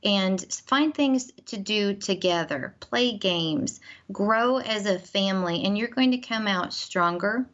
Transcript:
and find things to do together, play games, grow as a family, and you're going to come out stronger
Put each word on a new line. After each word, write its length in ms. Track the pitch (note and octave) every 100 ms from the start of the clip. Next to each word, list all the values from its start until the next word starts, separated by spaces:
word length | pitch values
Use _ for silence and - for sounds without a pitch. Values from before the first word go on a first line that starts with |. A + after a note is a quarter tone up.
and 400 | G#3+ G3+ F#3+ F#3+ - - -
find 300 | C#4 D#4 D4+
things 360 | C#4 C4 B3+ - -
to 120 | A3
do 360 | G3 G#3+ G3+
together, 800 | G3 G3 F#3+ F#3 F3 D#3+ C#3+ B2+ -
play 360 | - A#3+ B3 G#3
games, 640 | F#3+ F3 D#3+ D3+ C3 - - - _
grow 460 | G3 G3+ A3 A#3+ C4
as 300 | A3 G#3+ G#3
a 100 | F#3
family, 680 | - G3+ G3 F#3+ F3+ E3+
and 140 | F#3+ G#3
you're 120 | A#3
going 200 | A#3 C4
to 80 | B3
come 300 | - A3+ G#3+
out 260 | F#3+ F3
stronger 720 | - - F#3 F3 F3 G3 A3+ B3+